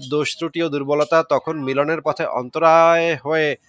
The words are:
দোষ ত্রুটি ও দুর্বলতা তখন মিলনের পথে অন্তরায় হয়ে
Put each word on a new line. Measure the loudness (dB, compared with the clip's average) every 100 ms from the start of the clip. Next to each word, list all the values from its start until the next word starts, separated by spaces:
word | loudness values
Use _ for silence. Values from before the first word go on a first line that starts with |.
| -4
দোষ | -4 -4 -6
ত্রুটি | -8 -4
ও | -4
দুর্বলতা | -4 -2 -2 2 0
তখন | 2 -2 -2 -6
মিলনের | -4 -2 -2 -2
পথে | -4 -4 -4
অন্তরায় | -6 -6 0 4 6 6 4 0 -2
হয়ে | -2 -2 -2 -4